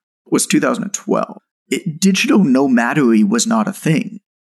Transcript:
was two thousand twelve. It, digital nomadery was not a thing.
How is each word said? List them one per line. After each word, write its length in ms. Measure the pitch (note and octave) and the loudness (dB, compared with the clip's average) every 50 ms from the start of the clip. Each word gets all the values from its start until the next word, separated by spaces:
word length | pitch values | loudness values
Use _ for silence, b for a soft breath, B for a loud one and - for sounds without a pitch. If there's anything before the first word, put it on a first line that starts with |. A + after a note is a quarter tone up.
| _ _ _ _ _ | _ _ _ _ _
was 200 | _ - C3 - | _ -2 -2 0
two 120 | - - D3+ | 0 0 0
thousand 320 | D3 C3 B2 - - - - | 2 0 -2 -4 -6 -8 -10
twelve. 480 | - - - - - - - - - - _ _ _ _ _ | -10 -6 -4 -2 -2 -2 -4 -8 -16 -20 _ _ _ _ _
It, 320 | - - - F#3 D3 D#3+ | -8 -6 -6 -6 -4 0
digital 400 | - G3 F#3+ - A3 C#4 - G#3+ | 0 0 2 2 0 2 2 2
nomadery 880 | F3+ C#3+ B2 C3 C#3+ C3+ B2+ A#2 A#2 A#2+ C#3 D3+ C#3 A#2 A2+ G#2+ G#2+ G2 | 4 4 2 2 2 2 2 2 2 0 0 2 2 4 4 4 2 2
was 180 | A2+ A#2 A2+ | 0 -2 -2
not 220 | A2+ A2+ A2+ G#2+ G#2 | 0 -2 -2 -2 -4
a 40 | G2+ | -6
thing. 460 | - - F3 D#3+ B2+ - - - - - _ _ _ | -4 -2 0 0 0 -2 -6 -10 -18 -20 _ _ _